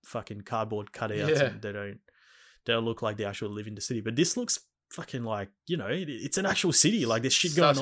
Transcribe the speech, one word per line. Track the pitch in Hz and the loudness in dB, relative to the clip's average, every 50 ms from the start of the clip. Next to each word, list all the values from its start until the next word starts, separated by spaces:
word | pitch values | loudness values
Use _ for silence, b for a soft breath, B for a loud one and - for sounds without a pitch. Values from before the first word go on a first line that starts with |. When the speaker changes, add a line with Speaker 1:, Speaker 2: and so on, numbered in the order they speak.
| _ | _
Speaker 1:
fucking | - - 117 104 - 110 104 | -8 -8 -8 -8 -8 -12 -12
cardboard | 101 - 120 113 110 107 110 104 104 - | -8 -4 -2 -2 -2 -2 -4 -6 -6 -8
cutouts | - - 117 110 104 104 104 156 156 | -8 -6 -4 -4 -2 -2 2 2 4
Speaker 2:
Yeah. | 143 139 | 2 2
Speaker 1:
and | 120 107 104 | 0 -2 -6
they | 104 104 | -8 -8
don't, | 101 104 101 101 101 - _ b b b b b b b b b b b _ | -6 -6 -8 -8 -10 -14 _ b b b b b b b b b b b _
they | - | 0
don't | 117 113 113 | 0 0 0
look | 113 113 - | -2 -4 -2
like | 117 107 107 | -2 -4 -2
they | 104 104 | -2 -4
actually | 101 98 - 110 101 104 | -6 -4 -6 -8 -8 -8
live | 104 104 110 | -8 -10 -10
in | 107 | -10
the | 107 | -8
city." | - - 127 110 | -6 -4 -4 -4
But | 104 113 113 | -2 -2 2
this | 131 170 175 - | 2 2 2 0
looks | 247 247 226 - - _ _ _ _ _ _ | -2 -2 -2 -4 -4 _ _ _ _ _ _
fucking | - - - - - 127 | -14 -14 -12 -10 -8 -6
like, | 117 110 110 101 98 - _ _ _ - | -4 -4 -4 -4 -6 -8 _ _ _ -4
you | 175 | -4
know, | 160 98 | -4 -2
it, | 101 131 180 190 147 | -4 -4 -4 -4 -8
it's | 131 110 - - - 190 | -8 -8 -4 -2 -2 0
an | 190 | 0
actual | 190 - - - 175 | 0 0 2 2 4
city. | 147 - 160 160 220 220 139 | 6 6 6 6 6 4 4
Like, | 113 110 113 | 2 2 2
there's | 120 131 - | 2 2 2
shit | - - 175 151 | 4 2 2 4
going | 175 165 147 139 | 6 6 6 6
Speaker 2:
Stuff's | 139 | 6